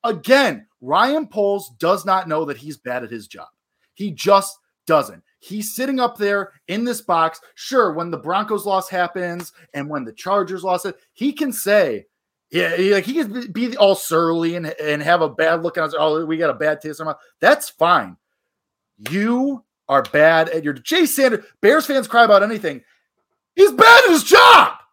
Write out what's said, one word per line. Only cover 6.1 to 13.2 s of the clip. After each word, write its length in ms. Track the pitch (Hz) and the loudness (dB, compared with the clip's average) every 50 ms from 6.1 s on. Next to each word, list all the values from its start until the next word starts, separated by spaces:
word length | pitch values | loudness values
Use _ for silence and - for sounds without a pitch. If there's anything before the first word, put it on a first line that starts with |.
| 240 - | -4 -4
there 360 | 208 202 202 202 190 - _ _ _ - | -4 -4 -4 -4 -6 -8 _ _ _ -10
in 160 | 180 208 233 | -8 -6 -6
this 180 | 247 233 220 | -6 -6 -8
box. 400 | - - 175 165 160 160 160 - _ _ _ | -6 -4 -2 -2 -2 -2 -4 -10 _ _ _
Sure, 360 | - - - 262 262 233 190 151 | -18 -14 -4 -2 0 0 0 -2
when 180 | 160 170 175 | -6 -8 -8
the 60 | 165 151 | -8 -10
Broncos 480 | 139 151 180 196 214 214 220 202 - | -8 -6 -4 -4 -4 -4 -6 -6 -4
loss 220 | 202 196 190 185 - | -2 -2 -2 -4 -4
happens 640 | 190 180 180 170 - 185 180 175 170 175 175 - _ _ 165 _ _ | -4 -4 -4 -4 -4 -8 -8 -8 -8 -10 -12 -16 _ _ -20 _ _
and 160 | 143 139 147 | -10 -10 -8
when 140 | 151 143 127 | -8 -10 -10
the 100 | 113 113 | -10 -16
Chargers 500 | - - 180 196 202 190 165 185 180 165 | -14 -6 -2 -2 -2 -2 -4 -8 -8 -4
loss, 220 | 190 180 180 - 196 - _ _ _ _ | -4 -4 -4 -4 -8 -12 _ _ _ _
he 200 | _ 220 285 277 | _ -6 -4 -4
can 180 | - 302 269 | -4 -6 -6
say, 540 | 233 - - 196 208 214 185 143 113 98 - _ _ _ _ _ _ _ _ _ | -6 -6 -2 0 2 2 2 2 -2 -8 -10 _ _ _ _ _ _ _ _ _
yeah, 240 | - 165 175 170 170 | -4 -2 -2 -2 -2
he, 180 | 175 185 196 202 | 0 0 2 2
like, 100 | 196 175 | 0 0
he 100 | 202 277 | -2 -4
can 380 | 330 | -4